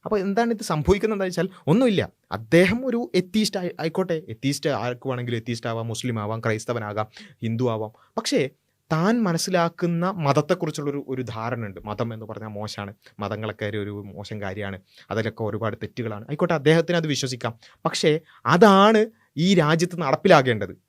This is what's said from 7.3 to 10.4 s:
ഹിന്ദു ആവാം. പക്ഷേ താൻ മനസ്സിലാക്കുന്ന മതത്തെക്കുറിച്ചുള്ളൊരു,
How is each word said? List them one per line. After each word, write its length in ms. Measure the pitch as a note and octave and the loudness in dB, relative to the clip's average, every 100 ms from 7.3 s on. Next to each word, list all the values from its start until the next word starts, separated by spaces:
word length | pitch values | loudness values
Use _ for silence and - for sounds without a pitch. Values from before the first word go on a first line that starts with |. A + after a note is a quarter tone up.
| _ | _
ഹിന്ദു 280 | A2+ A2+ B2 | -4 0 0
ആവാം. 200 | A2 G#2+ _ _ - | -2 -6 _ _ -8
പക്ഷേ 320 | A3+ C4 C3 _ _ _ _ | -2 0 -2 _ _ _ _
താൻ 320 | D#3+ F#3 A#3+ | 0 2 2
മനസ്സിലാക്കുന്ന 840 | G#3 E3 - F3+ E3+ - F3 E3+ F3+ | 0 0 0 0 0 0 -2 0 -2
മതത്തെക്കുറിച്ചുള്ളൊരു, 960 | G3 C#3+ C#3 | 0 2 2